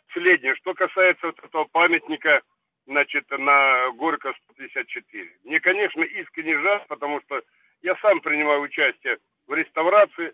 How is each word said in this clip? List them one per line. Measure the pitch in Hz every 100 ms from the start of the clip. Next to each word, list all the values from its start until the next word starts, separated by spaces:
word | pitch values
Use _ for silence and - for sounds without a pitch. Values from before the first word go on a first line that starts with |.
| _
последнее, | - 175 180 131 -
что | 185 185
касается | 180 190 185 - 165
вот | -
этого | - 160 156
памятника, | 165 170 165 - 151 160 139 - _ _ _ -
значит, | 143 143 147 -
на | 139 139 139 135 127 127
Горького | 120 160 147 135 -
сто | _
пятьдесят | - 131 135 120
четыре. | 123 - 107 87 _
Мне, | - 156
конечно, | 180 196 196 160
искренне | 160 202 156 160 160 147
жаль, | 180 202 -
потому | 139 147 143
что | - 135 - _ _ _
я | 175 185
сам | 214 175
принимаю | 156 151 151 143
участие | 143 - 139 - 135 110 _ _ -
в | 147
реставрации, | 160 160 170 208 196 - 165